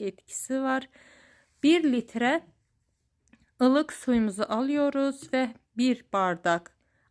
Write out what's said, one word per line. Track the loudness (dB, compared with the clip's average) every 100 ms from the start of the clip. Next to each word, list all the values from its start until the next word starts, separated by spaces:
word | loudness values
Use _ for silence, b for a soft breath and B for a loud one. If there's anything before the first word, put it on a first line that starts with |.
etkisi | -10 -12 -14 -12 -6 -4
var. | -2 -4 -6 b b b b b b _
Bir | 2 4 2
litre | 0 -2 -2 0 -2 -4 _ _ _ _ _ _ _ _ _ _ 0
ılık | 4 4 0
suyumuzu | -4 0 2 2 -2 -4
alıyoruz | -2 0 0 0 0 -2 -4 -4
ve | -4 -4 -6 _ -2
bir | 0 0 -2
bardak | -2 0 0 0 -2 -4 _ _ _ _